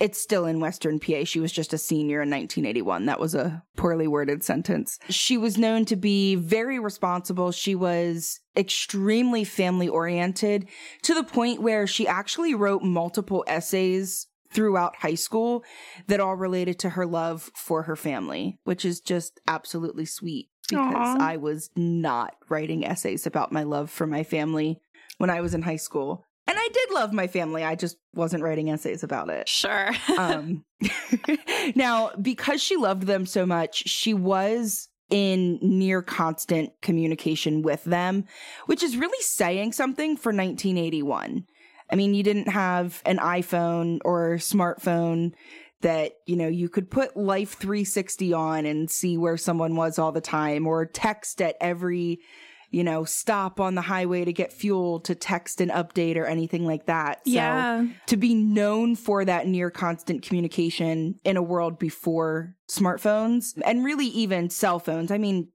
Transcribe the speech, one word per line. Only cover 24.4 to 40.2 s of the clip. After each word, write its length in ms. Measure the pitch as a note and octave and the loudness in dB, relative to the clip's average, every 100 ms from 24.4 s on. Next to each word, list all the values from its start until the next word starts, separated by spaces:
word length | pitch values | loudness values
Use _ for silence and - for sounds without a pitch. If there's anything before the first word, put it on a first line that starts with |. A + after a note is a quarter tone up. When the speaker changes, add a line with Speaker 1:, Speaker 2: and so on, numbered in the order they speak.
| D3+ D#3 D#3 D#3+ _ _ - - | 0 0 0 -2 _ _ -20 -4
Speaker 1:
when 120 | F3+ | -2
I 120 | E3+ | 0
was 120 | F3 | -2
in 100 | E3+ | -2
high 120 | E3 D#3+ | -2 -4
school. 500 | - D3+ C#3 F3+ - _ - | -4 -4 -4 -6 -12 _ -4
And 100 | G4 | -2
I 120 | A#4 | 0
did 180 | A#4 B4 | 0 0
love 200 | F#4 G#3+ | 0 0
my 160 | G#3 F3+ | 0 -2
family. 380 | F#3 D#3+ D#3+ D#3+ | -2 -2 -2 -2
I 100 | E3 | -2
just 220 | F3 - _ | -4 -6 _
wasn't 300 | - E3 E3+ | -4 -2 0
writing 260 | D#3+ D#3 D#3 | 0 0 -2
essays 340 | D3+ - A2+ | -2 -4 -6
about 260 | - C3+ D#2+ | -4 -4 -4
it. 200 | D2 - | -4 -2
Speaker 2:
Sure. 420 | - G3+ G#3 G3 A#3 | 0 0 0 0 -2
<laughs> 140 | - F#4 | 0 0
Speaker 1:
Um, 460 | F3+ D#3 D3+ D#3 - _ G3 - - B3 | 2 -2 -4 -6 -8 _ -4 -4 -2 -2
<laughs> 540 | - D4 - A#4+ F4+ A#3+ | 0 -2 -2 -4 0 2
now, 360 | B3+ A#3 A3+ - | 2 2 0 -2
because 400 | G3+ B3 - D4 | -2 -2 0 0
she 140 | - F#4 | 0 2
loved 260 | G#3+ F#3+ | 2 0
them 220 | F#3+ G3 F#3 | 0 0 0
so 200 | F#3+ F3+ | 0 2
much, 440 | E3+ D#3+ - - | 2 0 -2 -4
she 240 | - A3 | -2 0
was 760 | G#3 F#3 F#3+ G3 A3+ A3+ - - _ _ | 2 2 2 2 0 -2 -4 -8 _ _
in 500 | G3+ G3 F#3 F3+ F3 | 2 4 4 2 2
near 400 | F#3 F#3+ F#3+ F#3 | 2 4 4 2
constant 720 | F3+ - E3 D#3 - E3 D3+ - | 0 0 0 -2 -2 0 -2 -4
communication 800 | - E3 D#3+ D#3+ D#3+ D#3 D#3+ D#3 | 0 2 2 0 -2 -2 0 0
with 220 | D#3 D3 | 2 0
them, 400 | E3+ F3 F3+ G3 G3 - - - - | 0 0 2 0 -4 -10 -18 -10 -2
which 160 | D#4 | 0
is 120 | E4+ A#3+ | 0 0
really 260 | E4 C5 | -2 -2
saying 520 | - - F3+ F#3+ G#3+ | -2 0 0 0 -2
something 420 | A3 C4+ C4 D#4 | -2 -2 -2 -2
for 160 | D4+ | 0